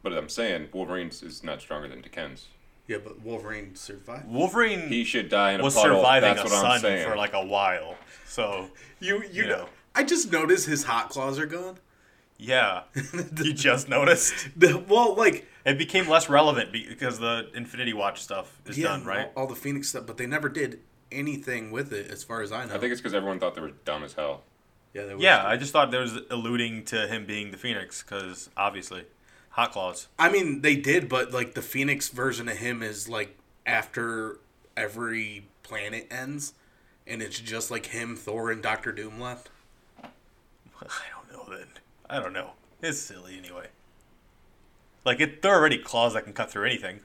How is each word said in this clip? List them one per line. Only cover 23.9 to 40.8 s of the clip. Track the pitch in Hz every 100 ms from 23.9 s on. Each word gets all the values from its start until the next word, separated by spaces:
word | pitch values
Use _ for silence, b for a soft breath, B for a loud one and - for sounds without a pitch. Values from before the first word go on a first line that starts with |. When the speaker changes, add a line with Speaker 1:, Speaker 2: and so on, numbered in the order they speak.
| 76
Speaker 1:
as | 73
hell. | 76 73 71 _ _ _ _ _
Speaker 2:
Yeah, | 101
they | 101
were | 98
Speaker 3:
Yeah, | 185 123
Speaker 2:
stupid. | 98
Speaker 3:
I | 120
just | 139
thought | 156 139
there | 127
was | 123 113 -
alluding | 123 113 120 117 113 107
to | 113 104
him | 110
being | 101 104 104
the | 95
Phoenix, | 123 107 92 -
'cause | - 101 92 90 - -
obviously, | 101 98 90 92 85 _ b b b
hot | - 117
claws. | 101 92 87 - -
Speaker 2:
I | 170
mean, | 202 170 139
they | 151 143
did, | 139 175 131
but, | 127 120
like, | 127 120
the | -
Phoenix | - 131 139 143 -
version | 127 131 117 117
of | 101
him | 120 120
is, | 110 104 107
like, | 113 104 - _ _ -
after | 117 - - 117 113 110 - _ _ _ -
every | 107 110 117 113 107 104 101 _
planet | - 107 104 113 -
ends, | 127 131 147 143 b b b b b
and | - 113
it's | 107 -
just, | 113 113 113
like, | 117 110
him, | 117 117
Thor, | 110 - 113 113
and | 110
Doctor | 110 110 123
Doom | 104 107 110
left. | 123 123 - _ _ _
Speaker 3:
<laughs> | _ _
I | - _ _ _ _ _ _ -